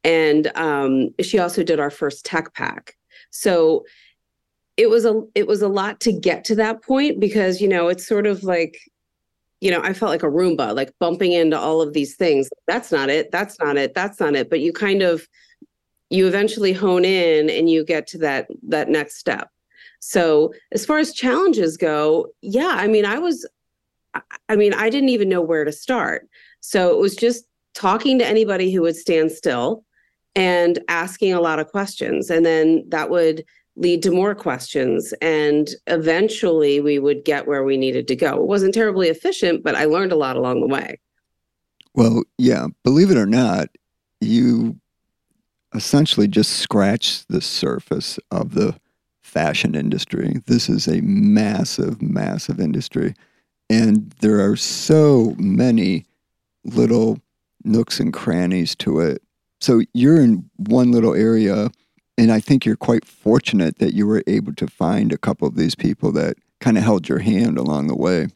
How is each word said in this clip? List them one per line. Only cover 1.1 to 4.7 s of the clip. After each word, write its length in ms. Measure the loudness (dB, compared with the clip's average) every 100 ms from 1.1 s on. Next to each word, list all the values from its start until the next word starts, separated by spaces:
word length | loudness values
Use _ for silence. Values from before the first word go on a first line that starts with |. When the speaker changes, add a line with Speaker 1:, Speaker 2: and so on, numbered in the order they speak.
| -4
Speaker 1:
she 180 | -2 0
also 240 | 0 -2
did 160 | -2 -2
our 100 | -2
first 340 | -4 -8 -8 -6
tech 280 | -6 -6
pack. 420 | -10 -10 -10 -20 _ _ -20 -20
So 560 | -4 0 2 2 0 -4 _ _ _ _ _ _ _ _